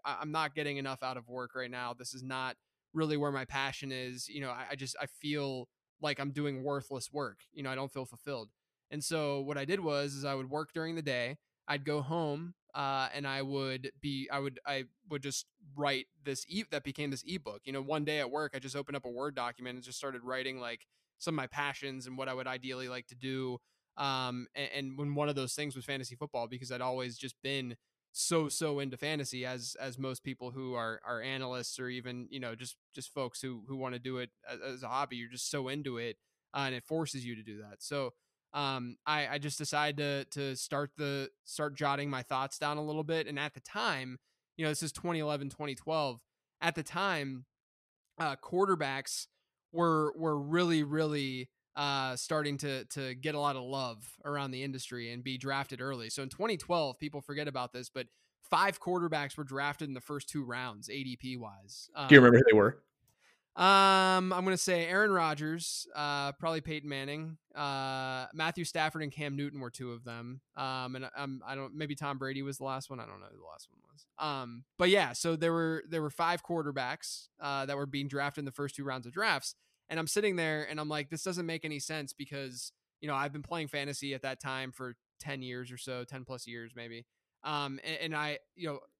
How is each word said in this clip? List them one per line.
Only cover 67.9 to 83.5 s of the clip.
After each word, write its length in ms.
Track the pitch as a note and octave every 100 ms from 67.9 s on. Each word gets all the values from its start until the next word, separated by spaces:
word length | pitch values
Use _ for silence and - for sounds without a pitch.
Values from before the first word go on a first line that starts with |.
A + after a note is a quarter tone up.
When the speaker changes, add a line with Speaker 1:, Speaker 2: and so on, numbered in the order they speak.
| C3 C3 C3 B2+
Speaker 1:
Matthew 320 | D#3+ D#3+ F3
Stafford 380 | D#3+ E3 D#3 D#3+
and 100 | D3
Cam 240 | D3+ D3 C#3
Newton 240 | C#3+ C#3
were 80 | A#2+
two 240 | - B2+
of 120 | A#2
them. 360 | B2 A#2 A#2+ C3+ _ -
Um, 400 | C3 C3 B2+ C3
and, 140 | C3
um, 280 | - C#3 C3 A2
I 80 |
don't, 200 | C3+ C3
maybe 200 | D3+ D3+
Tom 220 | C#3 C#3+ C3+
Brady 240 | C3+ C3+
was 160 | C#3 C3+
the 80 |
last 240 | C3+ C3 C3
one. 100 | B2+
I 60 |
don't 160 | A2 G2
know 60 | G2+
who 60 | G2
the 80 |
last 240 | E2 D#2 -
one 100 | _ _
was. 140 | D3 - -
Um, 460 | D3+ C3+ A#2+ A#2+ - -
but 100 | F#3
yeah, 240 | G3 C#3
so 240 | A#2+ E3+ D#3+
there 160 | E3
were, 320 | E3 D#3+ D#3+ D#3
there 140 | E3
were 80 | D3+
five 340 | - E3+ F3
quarterbacks, 840 | - E3 D3 C3+ B2 D#3 - - - -
uh, 260 | C#3+ C#3 C3+
that 100 | C#3
were 80 |
being 240 | C#3 C#3 C#3
drafted 320 | C#3+ C#3+ D3
in 60 | C#3
the 60 |
first 220 | C3 C#3+
two 100 | -
rounds 200 | C#3 C3
of 80 | A#2
drafts. 420 | E3 A3 C#3+ - - _ _ -
And 100 | D#3+
I'm 60 | D#3+
sitting 300 | G#3 G#3 F3
there 300 | D#3+ D3+ D3+
and 140 | D3+
I'm 80 | D3+
like, 220 | D3+ C#3
"This 120 | D#3+
doesn't 220 | F#3+ F3
make 220 | E3+ D#3+ D#3
any 120 | C#3+
sense," 360 | - D#3 C#3
because, 580 | - C#3 C#3 C3 B2+ - _ _ -
you 60 | D3+
know, 60 |
I've 200 | C#3 D3
been 80 | D3
playing 260 | C#3